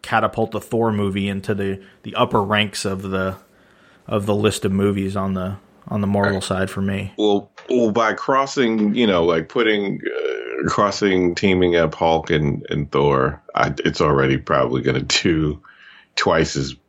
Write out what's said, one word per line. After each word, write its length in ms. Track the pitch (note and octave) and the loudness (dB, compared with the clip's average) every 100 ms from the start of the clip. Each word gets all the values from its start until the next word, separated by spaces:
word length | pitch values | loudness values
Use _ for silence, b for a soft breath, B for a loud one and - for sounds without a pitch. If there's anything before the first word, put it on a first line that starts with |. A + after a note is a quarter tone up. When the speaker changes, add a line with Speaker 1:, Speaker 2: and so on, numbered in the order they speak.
Speaker 1:
catapult 480 | - A2+ G#2+ - A2 | 0 0 0 -2 -4
the 80 | G#2 | -4
Thor 300 | - A#2 A2+ | -4 -2 0
movie 360 | G#2 G2+ G2 G2 | 0 -2 -2 -4
into 240 | G2 G2 | -4 -4
the, 260 | G2+ G2 G2 B B | -4 -2 -6 B B
the 140 | G#2 G2+ | -10 -2
upper 260 | A#2+ A2+ | 2 2
ranks 440 | G2+ G#2 G#2 - G2+ | 2 0 0 -2 -6
of 180 | F#2+ | -4
the, 320 | G2 F#2+ F#2+ F#2 _ b b b b b - | -4 -2 -2 -6 _ b b b b b -4
of 180 | A2 G2+ | -4 0
the 80 | |
list 320 | G#2 G#2+ - G2+ | 2 2 0 -2
of 60 | |
movies 440 | F#2+ G2+ G2+ F#2+ G2 | 2 0 0 -4 -4
on 200 | F#2+ F#2+ | -4 -4
the, 220 | F#2 G2 _ _ - | -6 -8 _ _ -8
on 120 | G#2 | -4
the 60 | G2+ | 0
Marvel 280 | G2+ G2+ F#2+ | 2 0 0
Speaker 2:
Right. 80 | |
Speaker 1:
side 260 | - F#2+ F#2+ | -2 -4 -2
for 100 | - | -2
me. 320 | G2 G2 F#2+ - | -4 -4 -6 -2
Speaker 2:
Well, 340 | G#2 G2+ - - - | 2 2 -2 -20 -2
well, 220 | B2+ A2+ | 2 2
by 220 | G#2 A2 | 2 0
crossing, 840 | G#2+ - C3+ C3+ - A#2+ A2 G#2 A2 | 0 0 0 0 0 0 2 0 2
you 100 | A2+ | 2
know, 180 | F2+ E2+ | 4 4
like, 220 | E2 D#2+ | 2 0
putting, 520 | B2+ A2 G#2 G2 - - | 0 2 2 -2 -4 -6
uh, 560 | B1+ D2 A1 A#1+ A#1+ D2+ | -4 -4 -4 -6 -4 -2
crossing, 680 | - G#2 - G2+ F#2 F2+ F2 | 2 0 2 2 4 2 2
teaming 400 | G2+ F#2 F2+ E2+ | 2 4 4 4
up 180 | D#2+ | 2
Hulk 380 | - E2 D#2+ - | 2 2 2 2
and, 340 | D2+ D2 - - | 0 0 -2 -4
and 200 | C#2+ C#2+ | -4 -2
Thor, 520 | C#2 C#2+ C#2 C2+ D2 - | 2 2 2 0 -2 -8
I, 220 | - - C#2 - | -2 -2 0 -4
it's 160 | D2+ | 0
already 360 | D#2+ C#2 C2+ C2 | 2 4 2 0
probably 440 | - C#2 B1+ B1+ | 0 0 2 0
gonna 200 | B1 B1+ | 0 -2
do 580 | C2+ - - D#2+ D2+ D2 B B B B B - | -2 0 2 2 0 -4 B B B B B -2
twice 400 | - E2 D#2+ C#2+ | 0 2 2 -2
as 200 | C2+ - | -6 -8